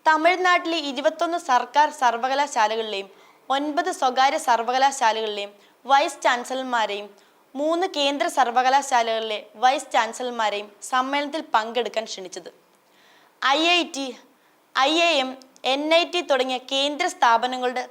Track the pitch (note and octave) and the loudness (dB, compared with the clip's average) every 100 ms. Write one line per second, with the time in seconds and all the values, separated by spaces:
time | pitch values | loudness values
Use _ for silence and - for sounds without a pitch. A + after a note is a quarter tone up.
0 | D#4 D#4 E4 F4+ F4+ F4 E4 E4 C#4+ C4 | 2 4 4 4 2 2 0 -4 -4 -2
1 | D4 D#4 E4+ E4+ E4+ B3 B3 C#4+ D4 D4 | -2 0 -4 -2 0 0 2 2 2 2
2 | B3 A3+ B3+ C4+ C#4+ C4 G#3+ A3+ A3 G3 | 0 0 -2 0 0 0 0 0 -4 -8
3 | G3 - - _ - C#4 D4+ D4 F4 - | -10 -18 -20 _ -4 -2 -2 -2 -2 0
4 | C4 B3+ C4+ D4+ C#4+ A#3 A#3 B3+ C4+ C4+ | -2 2 2 2 0 0 0 2 2 2
5 | A3+ A3 A3 G#3 G3+ - _ _ A#3 C4+ | 0 0 -4 -6 -10 -14 _ _ 2 2
6 | E4 - D4+ B3 A#3+ C4 B3+ A#3+ G#3+ G3+ | 2 0 0 0 -2 -6 -2 -2 -2 -4
7 | G#3 - _ _ _ C4 D4+ E4+ F4+ D4 | -10 -20 _ _ _ -4 -2 0 -2 0
8 | C#4 C#4+ E4+ - A#3+ A#3+ B3+ C#4 C#4 B3 | 0 0 -2 0 2 2 4 2 2 0
9 | A3+ A3+ A3 G#3 - G#3+ B3 C#4+ - C4 | 0 -2 -4 -8 -10 0 2 2 0 0
10 | A3+ A3+ B3+ A#3 G#3+ G3+ G#3 - - B3+ | 0 -4 -6 -2 -2 -2 -8 -14 -4 -2
11 | C4 C#4+ D4 D#4+ D#4 A3+ A3 A#3 G#3+ A3 | 0 -2 -4 -6 -2 -2 -2 -4 -2 -4
12 | A3 - F3+ F#3 E3 _ _ _ _ _ | -8 -12 -12 -14 -16 _ _ _ _ _
13 | _ _ _ - B3+ C#4+ E4+ F4 D#4 C4+ | _ _ _ -4 0 2 4 2 0 -6
14 | C4 A#3 _ _ _ _ _ - C#4 D#4+ | -10 -12 _ _ _ _ _ 0 2 4
15 | E4+ D4 C4 C4 - _ B3+ C4+ D#4 E4 | 2 2 -2 -8 -18 _ -4 -2 2 2
16 | F4 F4 - C4+ B3+ B3+ - C4+ C#4+ C#4+ | 2 -4 -2 -2 0 -4 -4 -2 -2 -2
17 | F4+ - B3 A3+ B3 B3+ B3+ B3 - | -4 2 2 4 0 -4 -4 -4 -8